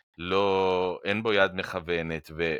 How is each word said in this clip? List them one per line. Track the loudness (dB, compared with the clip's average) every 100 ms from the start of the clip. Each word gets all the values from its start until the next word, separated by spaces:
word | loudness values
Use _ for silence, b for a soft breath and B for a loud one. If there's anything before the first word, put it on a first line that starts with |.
| _ -10
לא, | -2 2 2 2 2 2 0 -2
אין | -4 -2
בו | 2
יד | 4 4
מכוונת, | 2 -6 -6 -4 -2 -2 -6 -8 -4
ו-, | -2